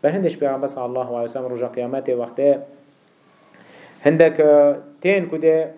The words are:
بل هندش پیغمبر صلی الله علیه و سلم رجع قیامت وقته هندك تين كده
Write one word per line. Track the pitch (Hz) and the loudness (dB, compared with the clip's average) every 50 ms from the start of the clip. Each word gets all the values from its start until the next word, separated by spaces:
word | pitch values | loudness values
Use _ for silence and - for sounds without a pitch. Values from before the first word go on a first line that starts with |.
| - | 0
بل | 143 | -2
هندش | 165 196 185 165 - - | -2 0 -2 -2 -2 -2
پیغمبر | 147 139 135 131 139 | -4 -4 -2 -2 -4
صلی | 131 - 135 123 | -6 -6 -6 -8
الله | 123 123 127 127 123 | -6 -6 -6 -6 -6
علیه | 120 120 117 | -6 -6 -6
و | |
سلم | 117 117 131 127 | -6 -6 -8 -8
رجع | 127 123 117 123 | -8 -6 -6 -8
قیامت | 117 - 127 120 123 131 135 135 - | -8 -6 -8 -6 -6 -6 -6 -4 -4
وقته | 127 120 120 120 120 - 139 143 139 127 - - - - _ _ _ _ _ _ _ _ _ _ _ _ _ _ _ _ - - - - - - - _ - | -4 -4 -4 -8 -6 -2 0 0 0 0 -4 -16 -20 -20 _ _ _ _ _ _ _ _ _ _ _ _ _ _ _ _ -20 -20 -20 -20 -20 -20 -20 _ 0
هندك | 143 156 160 165 160 156 - 156 151 147 147 143 143 143 - - - - _ | 0 4 4 4 4 4 4 4 6 6 6 6 4 2 -2 -8 -20 -20 _
تين | - 180 196 196 175 170 | -2 0 0 0 -2 -4
كده | 160 160 156 160 160 160 160 - - | -6 0 2 2 2 2 0 -4 -8